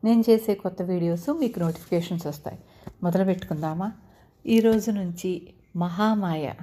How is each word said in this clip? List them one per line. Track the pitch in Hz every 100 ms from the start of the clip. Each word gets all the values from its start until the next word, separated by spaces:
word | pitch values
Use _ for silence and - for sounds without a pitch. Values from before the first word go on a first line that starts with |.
నేను | 220 233 226
చేసే | 226 220
కొత్త | 202 185 180
వీడియోస్ | 180 180 170 170 175 320
మీకు | 262 -
నోటిఫికేషన్స్ | 170 160 - 175 170 170 160
వస్తాయి. | 147 - - - - - -
మొదలు | 175 180
పెట్టుకుందామా? | 190 185 - 151 156 160 196 220 - - - _ -
ఈ | 226
రోజు | 226 220 214
నుంచి | 208 185 175 190 180 - - _ -
మహామాయ | 175 175 214 214 190 160 143 -